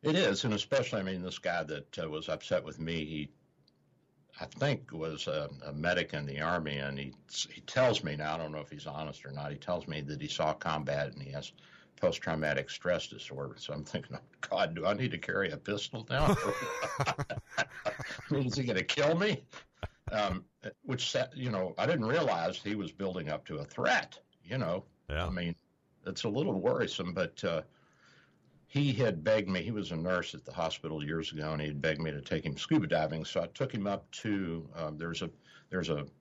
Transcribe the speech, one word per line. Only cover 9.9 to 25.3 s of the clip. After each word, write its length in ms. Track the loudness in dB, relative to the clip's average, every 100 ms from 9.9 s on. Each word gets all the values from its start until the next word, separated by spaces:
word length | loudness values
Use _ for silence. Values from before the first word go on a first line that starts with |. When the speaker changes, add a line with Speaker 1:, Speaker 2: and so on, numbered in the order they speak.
| -6
Speaker 1:
that 200 | -4 -6
he 60 | -4
saw 240 | 0 2
combat 580 | 2 0 -2 0 0 -2
and 80 | -4
he 100 | -8
has 200 | -8 -8 -14 -20 -20 -20 0
post-traumatic 720 | 2 2 -2 0 2 2 0
stress 380 | -4 2 2 0
disorder. 480 | -10 -10 -8 -8 -8
So 160 | -8
I'm 100 | -6 -4
thinking, 320 | -6 -6 -12
"Oh, 60 | -12 -12 -2
God, 240 | 2 2 2
do 100 | 2
I 80 |
need 180 | 2 2
to 60 | -2
carry 320 | -2 0 2
a 60 | 0
pistol 480 | -2 -2 -2 -6 -2
now?" 260 | 4 6 6
<laughs> 720 | 4 -2 -4 -4 -4 0 0 0 -2 -4 -6 -2
I 80 | -2 -2 -4 -4 -8 -8 0
mean, 160 | 2 2
is 80 | 2
he 80 |
gonna 200 | 2 2
kill 320 | 2 4 6 6
me? 280 | 4 2 -2 -18 -18 _ -10 _ -2
Um, 320 | 2 2 0 -6 _ -12 -10
which, 280 | -6 -2 0
sa-, 160 | 0 -2
you 160 | -2 0
know, 220 | 2 0 2
I 80 | 2
didn't 200 | 4 4
realize 500 | 4 4 2 2 -2
he 180 | -2 -2
was 160 | -2
building 380 | -2 -2 -2 -2
up 160 | -4 -4
to 120 | -6
a 60 |
threat, 560 | -6 2 4 4 2 -12 _ _
you 140 | -6 -2
know. 260 | 0 -2 -4 _ -4
Speaker 2:
Yeah. 160 | -2
Speaker 1:
I 20 |
mean, 260 | 0